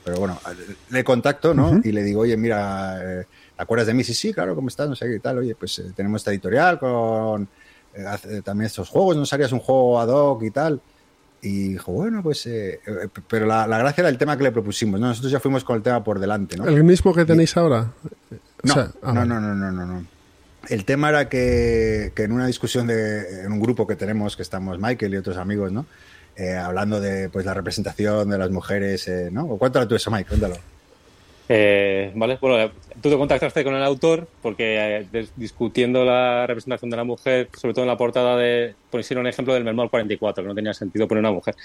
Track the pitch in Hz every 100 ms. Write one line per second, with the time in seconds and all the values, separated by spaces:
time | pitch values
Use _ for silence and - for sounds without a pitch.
0 | 87 90 98 87 - 87 87 98 - 127
1 | 127 120 143 143 160 151 - 175 117 104
2 | 101 101 117 110 113 104 101 95 95 92
3 | 92 92 92 _ _ - - 117 110 123
4 | 120 117 220 190 185 160 131 - 147 127
5 | 123 107 - 127 123 110 95 - 90 95
6 | 101 107 - 98 92 120 175 170 131 120
7 | 113 110 110 107 98 _ - _ _ 101
8 | 98 101 101 104 98 101 110 - 90 160
9 | 190 156 143 143 135 123 - 131 123 120
10 | 117 139 143 123 110 135 160 147 _ _
11 | _ _ _ _ 98 98 98 92 - 95
12 | 220 220 165 139 120 113 98 78 - 95
13 | 101 - - 110 110 110 110 110 135 147
14 | 175 127 147 135 135 117 104 - 107 95
15 | 123 113 131 135 139 135 - 117 123 123
16 | 104 101 98 104 95 87 143 151 165 185
17 | 196 170 165 165 165 175 170 117 113 -
18 | 156 - - 113 _ _ 131 139 110 -
19 | 131 110 120 117 107 101 95 92 90 90
20 | 85 _ _ _ _ - - 113 98 139
21 | 151 151 127 127 123 120 117 113 110 107
22 | 104 - 107 120 127 120 113 123 117 113
23 | 107 107 92 95 98 107 113 113 104 98
24 | 98 107 104 - 95 95 95 87 110 123
25 | 104 98 95 90 95 104 95 104 151 -
26 | - - - 98 92 92 90 92 104 107
27 | 101 98 92 98 95 95 92 101 95 -
28 | 104 107 101 101 92 92 - 101 98 95
29 | - 90 87 101 165 104 131 131 113 113
30 | - 107 92 107 101 87 - - _ _
31 | _ _ _ - - 110 104 101 101 98
32 | 98 104 113 131 131 120 110 - - -
33 | 147 143 143 135 147 160 135 135 139 131
34 | 165 160 170 _ 117 101 113 110 107 104
35 | 95 113 107 135 110 - 117 127 123 127
36 | 127 123 123 123 123 117 127 120 120 117
37 | 120 117 135 127 120 - 120 120 123 120
38 | 120 127 123 123 120 120 117 - - 120
39 | - 123 123 117 127 127 117 113 117 120
40 | 107 101 107 98 95 101 107 - 101 104
41 | 107 107 110 90 - -